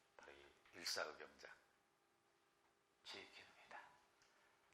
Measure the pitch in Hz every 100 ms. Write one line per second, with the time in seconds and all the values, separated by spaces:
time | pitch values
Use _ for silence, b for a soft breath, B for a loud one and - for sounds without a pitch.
0 | - - - 71 71 - - 95 85 -
1 | 78 73 73 - - - - - - -
2 | - - - - - - - - - -
3 | - - - - - - - - - -
4 | - - - - - - -